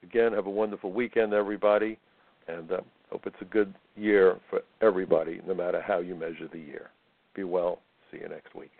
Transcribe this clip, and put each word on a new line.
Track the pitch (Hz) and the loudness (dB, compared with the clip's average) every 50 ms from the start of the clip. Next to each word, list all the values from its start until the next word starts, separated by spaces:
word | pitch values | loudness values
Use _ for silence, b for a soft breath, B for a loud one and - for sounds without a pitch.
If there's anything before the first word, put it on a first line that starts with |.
| - | -20
Again, | 87 - 117 117 117 110 | -4 2 2 2 4 2
have | 104 95 | 0 -4
a | 98 | -2
wonderful | 98 101 107 104 101 95 - 98 92 | -2 -2 -2 -2 -4 -6 -8 -6 -4
weekend, | 110 123 113 - 117 110 107 104 | -4 -4 -2 0 0 0 2 2
everybody, | 104 104 98 104 101 92 104 104 104 104 110 110 - _ b b b b b b b b - | 0 0 0 -2 0 2 4 4 4 2 0 -6 -10 _ b b b b b b b b -12
and, | 82 85 82 82 92 | -12 -12 -6 -6 -6
uh, | 92 95 - _ _ _ _ | -6 -6 -8 _ _ _ _
hope | - - - | -14 -10 -10
it's | 98 92 - | -10 -12 -12
a | 104 | -16
good | 92 - 110 104 98 98 - _ _ _ | -2 2 2 2 2 -2 -18 _ _ _
year | 104 104 107 104 101 95 92 90 98 _ _ | -4 0 4 6 8 8 8 6 4 _ _
for | - 92 - _ _ _ - | -8 -8 -8 _ _ _ 4
everybody, | 110 98 92 95 85 82 80 80 78 85 90 87 | 4 4 4 2 2 2 2 2 -2 -6 -10 -6
no | 85 95 | -6 -4
matter | 87 87 87 87 87 | -4 -2 -2 -2 -4
how | - - 101 90 | -2 0 -2 -2
you | 87 90 92 | -2 -4 -8
measure | 82 80 82 82 80 80 78 | -8 -8 -10 -10 -10 -14 -14
the | - 82 | -14 -14
year. | 80 71 67 - - - _ _ _ _ _ _ _ _ _ | -16 -14 -16 -16 -18 -18 _ _ _ _ _ _ _ _ _
Be | - 98 | -10 -8
well. | 90 87 90 87 90 87 - _ _ _ _ _ _ | -2 -2 0 0 0 -2 -4 _ _ _ _ _ _
See | - 87 | -16 -14
you | 82 82 | -14 -14
next | 82 80 _ - _ | -14 -16 _ -18 _
week. | 92 87 - _ _ | -18 -18 -18 _ _